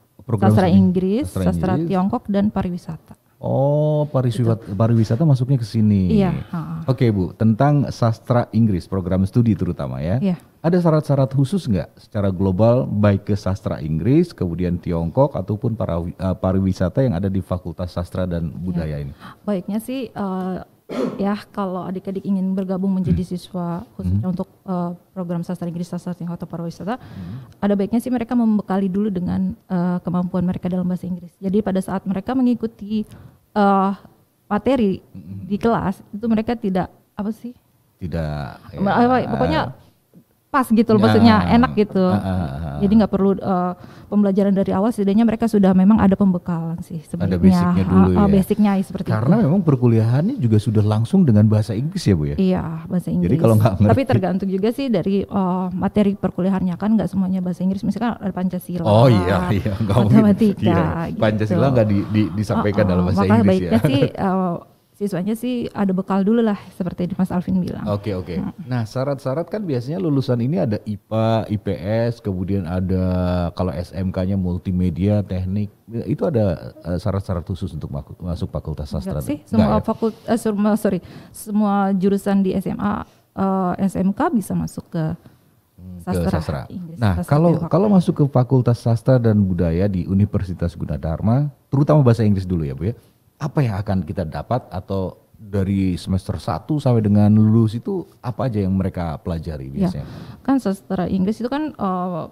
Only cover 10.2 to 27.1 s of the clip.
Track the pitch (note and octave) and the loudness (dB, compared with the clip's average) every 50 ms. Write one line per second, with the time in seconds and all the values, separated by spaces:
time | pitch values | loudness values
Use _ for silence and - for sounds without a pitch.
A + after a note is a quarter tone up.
10.2 | G3+ F#3+ F3 - - _ _ _ - E3 F3+ F3+ E3+ E3 D#3 D#3 - - C#3 C#3 | 0 -2 -2 -4 -8 _ _ _ -2 0 2 2 4 4 2 2 2 2 2 2
11.2 | C3 - C3+ C#3 C3+ - G3 F3+ - B2+ F#2+ E2 - - _ _ - _ - G#2 | 2 0 2 0 0 0 0 -2 0 0 -2 -2 -2 -6 _ _ -18 _ -4 -2
12.2 | G2 G2 F#2 F2 G2 F#2+ F2+ F#2 A2 A#2 A#2+ B2+ - - G#2 G#2 G#2+ G#2 G2 G2 | 0 0 0 2 0 2 4 4 4 4 4 2 0 -2 0 2 4 4 4 2
13.2 | - - G#2 - - F#2 F#2+ - - F#2+ E2 A#1 D2+ D2+ D#2+ D#2 F2 A#2 C#3+ E3+ | 0 -2 -4 -2 -2 -4 -4 -4 -4 -6 -6 -6 -4 -4 -2 -2 2 2 4 2
14.2 | F3 - - - F#2+ F2 E2 E2+ F2+ F2 F2+ E2+ - E2+ E2+ E2 E2+ E2 - C3 | 2 0 -2 -4 -4 -4 -2 -2 -2 -2 -2 -2 -4 -4 -2 -2 -2 -2 2 2
15.2 | C#3+ D3 - - F#2 - G#2+ G#2 - A#2 A2 A2 G2 F2 E2+ E2+ E2+ F2+ - - | 0 0 0 -6 -6 -4 -4 -4 -2 -4 -4 -2 -4 -4 -4 -4 -4 -6 -8 -4
16.2 | F#2 F#2 F2 - G2 F#2 F#2 F#2+ F#2+ F#2+ F#2 - F#2 F2 - C3+ C3+ A#2+ E2 F2 | -4 -4 -2 0 0 0 2 2 2 0 0 0 -2 -2 0 0 0 0 0 -2
17.2 | G2 F#2+ F#2+ F#2+ F2 - F#2 F2 - E2+ D#2+ - F2+ E2+ - F2+ E2+ - - F#2+ | -2 -2 -2 -4 -4 -4 -6 -6 -6 -10 -10 -8 -10 -8 -6 -8 -8 -6 -6 -6
18.2 | F#2 F2+ E2+ E2 E2 D2 B1+ - F2 F#2 F2 E2+ D#2+ D2+ D2+ C#2+ D2 - - - | -4 -4 -4 -4 -4 -6 -8 -8 -8 -6 -4 -4 -4 -6 -6 -8 -10 -10 -12 -16
19.2 | - - - _ - G#3 G#3 F3+ - G3+ G3+ A3+ A3+ B3+ C4 C4+ A#3 - - G3+ | -20 -20 -20 _ -8 -6 -6 -6 -6 -6 -6 -6 -6 -6 -8 -8 -8 -10 -8 -8
20.2 | G3+ F#3+ F#3 F#3 F#3 F#3 F#3 - - _ _ _ _ - - B3+ B3 - - - | -8 -6 -6 -6 -6 -6 -6 -8 -10 _ _ _ _ -10 -6 -4 -4 -4 -4 -4
21.2 | G3 G3+ G#3 G3+ - _ - G#3+ G3 F#3 F#3 F3+ E3+ F3 F#3 F#3 - G3 F#3+ F#3+ | -2 -2 -4 -4 -8 _ -8 -6 -6 -6 -6 -6 -6 -8 -8 -8 -8 -8 -8 -6
22.2 | - G3 G3 F#3 F#3 F#3+ F#3+ G3 F#3+ F3+ F#3+ F3+ G3 G3 F#3+ F#3 F3+ - - F3 | -4 -2 -2 -2 -2 -2 -2 -2 -2 -4 -2 -2 0 0 0 0 2 2 2 0
23.2 | F3+ - F3+ F3 - - - F3+ F3 E3+ E3+ F#3 A#3 - _ - F#3 F2+ - D3 | 0 -4 -8 -10 -10 -10 -8 -6 -6 -4 -6 -8 -10 -12 _ -6 -2 0 0 0
24.2 | - F#3 F3+ G3 F#3+ - _ _ - G3 F#3 F3 F3 F3 F3 - _ _ - F#3+ | 0 0 -2 -4 -6 -8 _ _ -8 -6 -4 -4 -4 -6 -8 -10 _ _ -10 -10
25.2 | F3 E3+ F3 E3+ E3+ - F3+ - F3 F3 D#3+ E3+ F3+ - F3+ F3 - F3+ F3 - | -6 -4 -4 -6 -4 -6 -6 -6 -6 -8 -6 -8 -8 -8 -8 -8 -8 -8 -8 -8
26.2 | E3+ E3+ E3+ - F3 - E3+ E3+ E3+ E3+ - - E3+ G3 B3+ B3+ - - | -8 -8 -8 -10 -10 -10 -10 -8 -8 -10 -10 -8 -8 -8 -8 -8 -10 -16